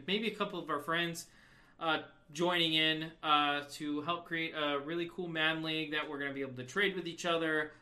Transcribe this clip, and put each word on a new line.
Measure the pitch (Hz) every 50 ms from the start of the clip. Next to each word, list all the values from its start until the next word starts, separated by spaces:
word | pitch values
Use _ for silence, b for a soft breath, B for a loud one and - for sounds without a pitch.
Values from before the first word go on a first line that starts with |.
| 127 -
maybe | 190 214 233 214
a | -
couple | - 202 - - 175
of | 160 147
our | 156 143
friends, | - - 165 170 170 170 165 165 - b b b b b b b b b b b
uh, | 165 165 156 143 - - - - - -
joining | 147 151 170 175 175 170 165 165 160
in, | 156 156 160 156 156 160 160 160 - -
uh, | 156 151 147 147 143 143 143 143 -
to | - - 151 147 147 147 147
help | 160 175 170 170
create | - 165 165 165 160 156
a | 156 147 147 143 143
really | 139 151 170 170 170 170 -
cool | - 180 170
Madden | 160 160 156 160 160 160
league | 160 160 160 156 156 147
that | 151 151 147 151
we're | 151 139
gonna | 143 139 135
be | 139
able | 135 131 127
to | 123 120
trade | 123 - 190 202 190 185
with | 190 170 170
each | 165 - -
other, | 175 170 165 165 160 156 156 151 151 b b